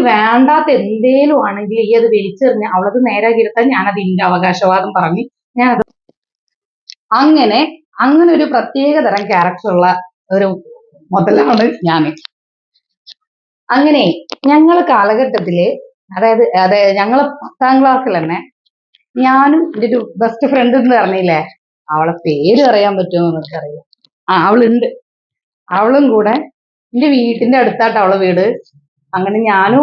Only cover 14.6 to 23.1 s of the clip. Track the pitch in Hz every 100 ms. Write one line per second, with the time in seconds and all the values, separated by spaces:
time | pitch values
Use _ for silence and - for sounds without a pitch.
14.6 | 320 349 349 233 202 214 262 220 175 175
15.6 | 196 - - _ _ 190 226 220 233 180
16.6 | 185 208 196 196 202 254 285 - - -
17.6 | 262 262 269 254 262 175 160 185 - _
18.6 | _ _ _ _ _ 247 262 262 285 320
19.6 | 339 214 233 247 208 - 226 - 285 269
20.6 | 240 262 247 240 190 190 180 156 - -
21.6 | _ _ - 156 160 170 170 147 160 240
22.6 | 269 214 202 196 180